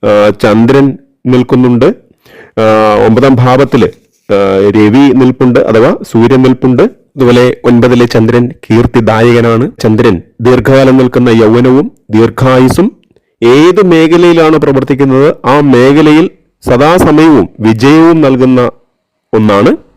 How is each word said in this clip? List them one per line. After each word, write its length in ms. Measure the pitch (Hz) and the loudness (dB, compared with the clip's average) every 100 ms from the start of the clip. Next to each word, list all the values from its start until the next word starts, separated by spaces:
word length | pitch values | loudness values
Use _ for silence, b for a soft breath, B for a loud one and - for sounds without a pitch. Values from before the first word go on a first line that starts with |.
| 104 | 0
ആ, 240 | 104 104 | 0 0
ചന്ദ്രൻ 680 | 101 117 107 117 135 139 127 _ _ 131 | 0 -2 0 0 0 0 -4 _ _ -4
നിൽക്കുന്നുണ്ട്. 680 | 127 123 135 127 120 139 240 _ _ B B B - | -2 -2 -2 0 0 -2 -4 _ _ B B B -4
ആ, 460 | 110 110 107 104 107 | -2 0 0 0 0
ഒമ്പതാം 280 | 113 135 | 0 0
ഭാവത്തില്, 540 | 127 127 127 139 123 104 - _ _ _ | 0 0 0 0 -2 -2 -6 _ _ _
ആ, 380 | 101 98 95 101 | -4 -2 0 0
രവി 420 | 104 107 120 139 | 0 0 2 0
നിൽപ്പുണ്ട് 480 | 127 127 127 127 117 | 2 -2 0 -2 -2
അഥവാ 360 | - 113 123 196 | -2 0 0 -2
സൂര്യൻ 400 | - 117 117 131 | -6 -2 0 0
നിൽപ്പുണ്ട്. 400 | 127 127 - 123 | 0 -2 -2 0
അതുപോലെ 760 | 202 - _ - 123 123 123 - | -2 -4 _ -4 0 2 0 -2
ഒൻപതിലെ 420 | 117 120 123 123 120 | -2 0 0 0 0
ചന്ദ്രൻ 420 | 120 110 117 120 | 0 0 -2 -2
കീർത്തിദായകനാണ്. 1200 | - - 113 117 127 107 110 117 120 117 113 131 - | -8 -4 -2 0 -2 -2 0 0 0 0 -2 -4 -4
ചന്ദ്രൻ 400 | 113 110 101 90 - _ | -4 0 0 -2 -8 _
ദീർഘകാലം 560 | 117 123 107 135 135 131 | -2 -2 0 0 2 0
നിൽക്കുന്ന 340 | 127 123 123 | 0 -2 0
യൗവനവും 640 | 113 110 117 127 127 202 _ _ | 0 2 0 0 0 -2 _ _
ദീർഘായുസ്സും, 840 | 110 113 107 131 131 127 123 196 - _ _ _ _ | -2 -2 -2 -2 2 0 0 -4 -6 _ _ _ _
ഏത് 440 | 117 131 165 185 190 | 0 2 2 2 0
മേഖലയിലാണ് 720 | 165 160 170 175 165 160 156 | 2 0 2 2 2 2 0
പ്രവർത്തിക്കുന്നത് 760 | 143 135 - 131 135 131 143 - | 0 -2 -2 -2 0 0 0 -2
ആ 160 | 120 143 | -2 0
മേഖലയിൽ 720 | 147 123 131 143 151 151 185 _ _ _ | 2 2 2 2 2 2 0 _ _ _
സദാസമയവും 840 | - 123 147 175 185 151 160 147 90 - | -4 -2 0 0 0 2 2 2 0 -4
വിജയവും 600 | 107 113 131 156 165 165 | -4 0 0 2 2 2
നൽകുന്ന 500 | 143 131 127 127 123 - _ _ _ _ _ | 0 0 0 0 -2 -6 _ _ _ _ _
ഒന്നാണ്. 420 | 110 107 101 117 302 _ | -2 0 0 0 -2 _